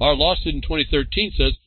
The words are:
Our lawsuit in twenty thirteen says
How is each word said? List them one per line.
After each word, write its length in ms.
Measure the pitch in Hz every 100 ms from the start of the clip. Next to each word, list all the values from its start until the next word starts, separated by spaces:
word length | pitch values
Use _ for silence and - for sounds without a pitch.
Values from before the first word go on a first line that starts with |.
Our 140 | 135 139
lawsuit 400 | 160 180 165 143
in 60 |
twenty 260 | - 156 135
thirteen 420 | 147 135 - 208 -
says 160 | - -